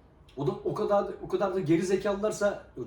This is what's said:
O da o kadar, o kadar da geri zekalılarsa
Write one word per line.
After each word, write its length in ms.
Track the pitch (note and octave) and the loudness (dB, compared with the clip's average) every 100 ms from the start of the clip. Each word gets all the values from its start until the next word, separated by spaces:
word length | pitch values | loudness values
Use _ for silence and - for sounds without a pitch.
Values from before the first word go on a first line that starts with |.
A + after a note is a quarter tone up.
| - - - B2+ | -20 -20 -16 -4
O 100 | D3 | -2
da 40 | |
o 240 | G3+ - | -2 -4
kadar, 320 | D#3 G3+ G3+ - - | -2 2 2 2 -6
o 60 | - | -4
kadar 260 | F#3 G3 | 0 0
da 60 | F#3+ | 0
geri 220 | D3+ E3 | 2 2
zekalılarsa 840 | F#3+ F#3+ G#3 G3+ G#3+ - G3+ - - - | 4 0 0 0 -2 0 0 -2 -10 -12